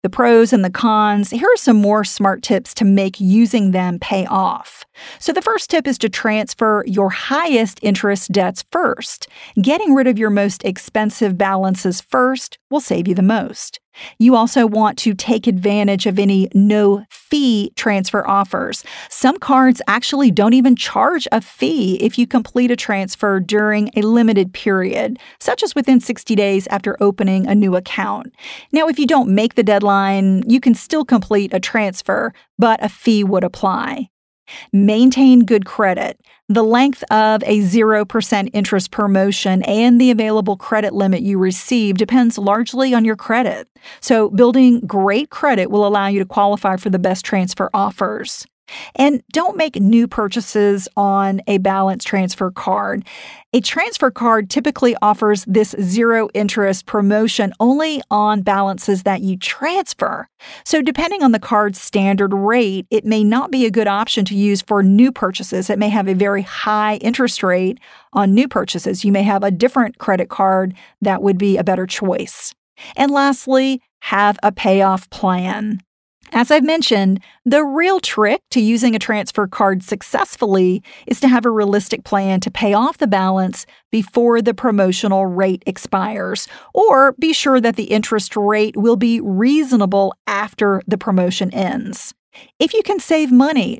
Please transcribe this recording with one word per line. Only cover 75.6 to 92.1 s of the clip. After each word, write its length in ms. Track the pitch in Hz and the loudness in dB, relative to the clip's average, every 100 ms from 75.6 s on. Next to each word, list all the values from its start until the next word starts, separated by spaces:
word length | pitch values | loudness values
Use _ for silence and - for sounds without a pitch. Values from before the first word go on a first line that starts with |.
| 214 202 _ _ _ _ _ 226 | -6 -8 _ _ _ _ _ -2
As 140 | 240 | 2
I've 140 | 302 | 2
mentioned, 580 | 294 330 - 214 196 190 - _ - | 2 0 0 0 2 0 -6 _ 0
the 180 | 285 | 0
real 360 | 294 277 349 381 | 0 0 0 0
trick 420 | - - 208 269 _ | -2 0 0 0 _
to 100 | 254 | 0
using 340 | 220 233 247 220 | 0 2 0 0
a 40 | |
transfer 460 | - 214 196 - 196 | -2 -4 -4 -4 -4
card 380 | - 196 190 | 0 0 0
successfully 1000 | - 196 - - 392 - 220 190 185 185 - - - | -4 -8 -6 -4 -4 -4 0 2 2 0 -6 -20 -8
is 140 | 247 | 0
to 80 | 269 | 2
have 180 | 247 233 | 2 2
a 60 | |
realistic 540 | 220 202 208 196 220 - | 0 0 0 -2 -8 -4
plan 340 | 202 196 190 | -2 0 -2
to 100 | 185 | -4
pay 240 | - 220 | -4 0
off 240 | 202 262 330 | 2 0 -2
the 80 | 247 | -2
balance 600 | 190 190 190 185 - - _ _ | 0 0 0 -2 -6 -16 _ _
before 500 | 220 190 - 240 233 | -4 -2 0 2 2
the 140 | 220 226 | 0 -2
promotional 720 | 254 202 190 185 208 190 190 | -2 2 0 0 0 0 -2
rate 340 | 180 190 185 - | -2 -2 -2 -6
expires, 800 | 190 - 196 196 214 185 208 - - - | -10 -6 -4 -4 -6 -8 -8 -10 -18 -6
or 380 | - 427 262 269 262 | 2 4 6 4 2
be 140 | 320 | -2
sure 280 | 311 285 262 | 0 2 2
that 140 | 233 226 | 2 -2
the 80 | |
interest 520 | 214 214 214 220 190 - | -2 -2 0 -4 -4 -4
rate 400 | 202 214 214 208 | 0 0 -2 0
will 200 | 220 233 | 0 2
be 260 | 240 233 | 2 0
reasonable 920 | 208 190 240 302 285 247 196 196 196 - - | -2 0 2 2 2 2 2 2 0 -4 -8
after 560 | 202 214 - 208 190 - | -6 -6 -2 0 0 -2
the 100 | 196 | -4
promotion 560 | - 185 180 180 185 | 0 0 0 -2 -4
ends. 640 | 190 185 - 196 - - | -4 -4 -4 -8 -12 -14